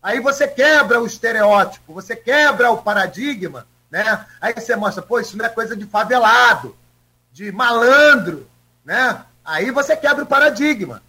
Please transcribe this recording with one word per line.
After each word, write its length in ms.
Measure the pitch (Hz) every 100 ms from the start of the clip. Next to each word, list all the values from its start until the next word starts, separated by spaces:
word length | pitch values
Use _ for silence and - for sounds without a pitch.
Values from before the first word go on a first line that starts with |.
Aí 180 | 190 247
você 280 | 262 277 285
quebra 520 | - 285 302 214 240
o 60 | 226
estereótipo, 880 | - 226 220 208 202 202 - _
você 220 | 160 185 220
quebra 560 | - 294 294 262 240
o 100 | 226
paradigma, 840 | 208 208 185 180 277 240 180 131 - _ _
né? 340 | 165 214 208 - -
Aí 120 | 214
você 220 | 233 - 220
mostra, 280 | 208 196
pô, 160 | - 233
isso 180 | - 202
não 80 | 226
é 40 |
coisa 260 | 226 226 214
de 100 | 202
favelado, 880 | 208 214 254 220 240 240 - 117 - _ _ _ _ _
de 200 | 135 202
malandro, 960 | 190 247 233 240 277 294 254 175 151 - _ _ _
né? 380 | 143 214 254 - - _ -
Aí 240 | 156 220
você 240 | 262 277 311
quebra 280 | 285 285
o 40 | 285
paradigma 760 | 277 294 302 294 247 170 110